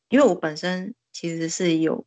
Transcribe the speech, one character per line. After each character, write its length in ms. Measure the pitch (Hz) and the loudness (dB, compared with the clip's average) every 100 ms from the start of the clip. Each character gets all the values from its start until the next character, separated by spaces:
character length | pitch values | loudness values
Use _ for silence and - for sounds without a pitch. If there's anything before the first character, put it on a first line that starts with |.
| _ | _
因 100 | 254 | 4
为 80 | 262 | 4
我 80 | |
本 220 | 180 160 151 | 4 -2 -4
身 400 | 180 185 190 - _ | -6 -6 -8 -14 _
其 160 | - 170 | -10 -8
实 200 | 165 160 | -4 -4
是 300 | - 180 160 | -2 2 2
有， 260 | 160 - | 2 -2